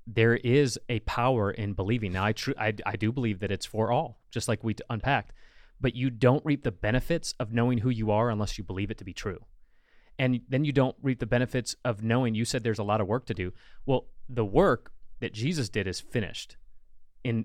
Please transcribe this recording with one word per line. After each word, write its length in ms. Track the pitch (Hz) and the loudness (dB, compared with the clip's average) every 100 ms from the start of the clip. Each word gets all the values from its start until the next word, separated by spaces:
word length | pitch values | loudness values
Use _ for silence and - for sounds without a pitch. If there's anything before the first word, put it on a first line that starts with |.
| - | -4
there 300 | 113 113 120 | 4 4 4
is 420 | 120 131 139 - - | 4 4 4 0 -4
a 120 | 117 | -4
power 500 | - - 120 123 101 | -2 0 2 2 0
in 240 | - 101 | -2 -4
believing. 380 | 98 95 120 104 | -2 0 0 0
Now, 120 | 92 | 0
I 80 | 101 | 0
tru-, 220 | 110 - 135 | 0 -4 -2
I, 160 | 110 104 - | -2 -2 -4
I 100 | 98 | -2
do 160 | 107 | -2
believe 280 | 131 117 95 | 0 -2 -2
that 100 | 101 | -4
it's 160 | 98 - | -4 -4
for 240 | 107 110 | -2 0
all, 320 | 123 151 - _ | 0 -2 -10 _
just 180 | 120 - | -6 -2
like 160 | 107 | -2
we 100 | 113 | -2
t-, 100 | 107 - | -4 -4
unpacked. 440 | 113 143 131 - - - - - - | -4 0 0 -2 -14 -20 -20 -20 -4
But 140 | 131 | -2
you 140 | 117 131 | 0 -2
don't 360 | 113 123 143 160 | 4 4 4 2
reap 160 | 143 | 0
the 100 | - | -2
benefits 600 | 98 104 123 - 170 - - | -2 0 0 0 -2 -4 -8
of 120 | 107 | -2
knowing 260 | 117 120 123 | 2 2 2
who 120 | 123 | 0
you 200 | 113 107 | 0 2
are 200 | 104 120 | 2 2
unless 260 | 107 104 - | 0 -2 -4
you 80 | |
believe 260 | 101 95 101 | -6 -4 -4
it 80 | 110 | -6
to 60 | |
be 80 | 90 | -10
true. 320 | - 101 87 - - - _ _ - - - | -8 -6 -8 -12 -20 -20 _ _ -20 -12 -2
And 220 | 131 123 - | 0 0 0
then 160 | 127 | 0
you 80 | 151 | 2
don't 240 | 135 127 - | 4 2 2
reap 160 | 139 123 | -2 -2
the 80 | 113 | 2
benefits 500 | 123 127 131 - - | 2 2 -2 -4 -4
of 180 | 127 104 | -4 -2
knowing, 320 | 113 120 123 | 2 2 2
you 100 | 110 117 | 0 0
said 160 | 135 | 0
there's 160 | 117 107 | 0 0
a 60 | |
lot 160 | 104 110 | 2 2
of 60 | 95 | 2
work 200 | 123 - | 0 -2
to 80 | |
do. 180 | - 90 - - - | -4 -6 -8 -16 -8
Well, 220 | - 127 - - - | 0 0 -2 -12 -6
the 160 | 120 | -2
work 480 | 104 131 190 120 - - - - | 2 6 6 4 -2 -16 -14 -8
that 140 | 120 | -8
Jesus 340 | 107 131 170 107 | -4 -2 -2 -2
did 200 | 107 95 | -2 -2
is 120 | 87 | -4
finished 560 | - 123 90 - - - - - - - - - | -4 -4 -4 -8 -12 -16 -18 -20 -18 -20 -20 -8
in, 200 | 127 110 | -2 -2